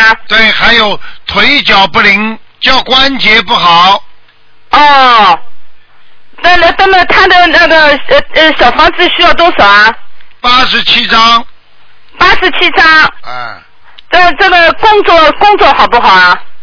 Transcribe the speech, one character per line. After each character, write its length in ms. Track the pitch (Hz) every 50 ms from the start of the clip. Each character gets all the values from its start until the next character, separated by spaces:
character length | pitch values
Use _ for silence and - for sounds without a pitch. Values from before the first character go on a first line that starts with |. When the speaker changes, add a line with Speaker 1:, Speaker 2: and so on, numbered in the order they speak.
| 220 220 220 - -
Speaker 1:
对， 240 | - 208 226 220 214
还 220 | 170 - - 214
有 260 | 233 233 214 202 180 - - - - - -
腿 360 | - - 202 214 254 285 269
脚 240 | 175 - 214 196 196 165
不 120 | 151 -
灵， 380 | 185 202 196 202 214 220 220 - - - _ -
叫 200 | - 254 269 240
关 380 | - - 262 262 269 277 269 208
节 220 | 175 214 214 226
不 120 | 185 202 240
好。 480 | - 262 - 170 170 180 190 202 202 - - - - - _ _ - - - - - - -
Speaker 2:
哦。 680 | - 269 294 294 285 269 262 254 - 220 208 - 214 - - - - - - - - - - - - - - - - - - - - -
那， 140 | - - 359
那， 180 | 349 339 349 - -
那 80 | 392
么 180 | 381 392 359 349
他 240 | - 320 - 381 370
的 180 | 359 359 349 330
那 180 | 285 339 339 320
个， 200 | 320 320 311 294 294 262 - -
呃， 140 | 254 285 - - -
呃， 180 | 277 320 311 - -
小 120 | - 240
房 180 | 247 277 320 370
子 140 | 392 381 359 311
需 120 | - 349
要 100 | 349 330 -
多 180 | 339 339 359 - -
少 80 | -
啊？ 280 | - - 208 214 226 233 - - - - - - - - -
Speaker 1:
八 240 | - 247 247 254 254
十 180 | 247 - 233 208
七 220 | - - 240 240
张。 400 | - 240 226 226 233 233 233 240 - - - _ - - - - - - - - - - -
Speaker 2:
八 100 | - 381 -
十 140 | - 370 370
七 180 | 359 359 370 339
张。 160 | - 381 320 320 311 320 302 - - -
Speaker 1:
哎。 400 | - 117 123 123 120 113 101 90 - - - - - - - - - -
Speaker 2:
这， 220 | 320 359 359 349
这 180 | 294 - 392 381
个 220 | 370 349 330 320
工 300 | - - 403 427 427 403 320
作， 280 | 381 339 330 311 294
工 240 | 285 - 415 415 415
作 160 | - 392 277 -
好 120 | - -
不 140 | - 240 240
好 80 | 240 240
啊？ 340 | - - - - - - - - - -